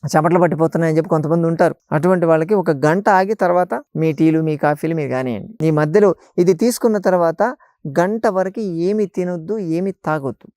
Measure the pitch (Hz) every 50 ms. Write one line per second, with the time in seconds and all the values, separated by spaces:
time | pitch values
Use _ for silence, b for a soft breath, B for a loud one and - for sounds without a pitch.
0 | - 147 - 160 151 170 170 - 170 170 160 156 160 160 - 170 165 160 160 156
1 | 160 185 170 156 147 147 165 170 170 165 165 160 180 165 - _ _ _ - 156
2 | 143 180 185 180 170 165 165 160 160 165 214 202 170 170 160 139 135 151 160 196
3 | 208 226 202 185 190 196 220 - 196 175 175 175 180 175 - 247 294 _ _ 160
4 | 160 160 151 143 160 160 160 160 160 156 151 147 - 147 151 147 - 160 165 160
5 | 147 131 127 127 127 127 117 101 - - - - 151 160 156 151 151 151 156 208
6 | 208 196 165 b b b b - 180 175 190 - 220 240 233 - - 233 214 208
7 | 190 208 185 180 175 165 160 - 202 233 277 b b b b b _ 156 139 175
8 | 170 185 214 233 - 233 190 190 185 190 190 240 220 196 170 165 170 185 208 220
9 | 208 185 _ - 180 180 180 175 160 170 208 226 196 165 160 170 185 196 185 _
10 | _ 156 156 156 139 131 113 _ _ - _